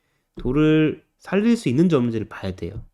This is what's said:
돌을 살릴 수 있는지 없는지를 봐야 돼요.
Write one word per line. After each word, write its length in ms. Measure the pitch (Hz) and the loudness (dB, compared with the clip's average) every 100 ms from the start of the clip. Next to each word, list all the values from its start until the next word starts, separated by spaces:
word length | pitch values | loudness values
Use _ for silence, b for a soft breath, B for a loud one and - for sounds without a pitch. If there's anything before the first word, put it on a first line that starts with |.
| _ _ _ - | _ _ _ -8
돌을 680 | 123 139 156 156 156 - _ _ | -2 2 4 4 2 -2 _ _
살릴 380 | - 196 226 233 | -4 0 2 0
수 120 | 139 | 0
있는지 260 | 123 180 | 2 2
없는지를 320 | 147 120 110 104 | 2 0 -4 -8
봐야 280 | - 95 | -8 -10
돼요. 280 | 90 85 107 - | -8 -10 -12 -16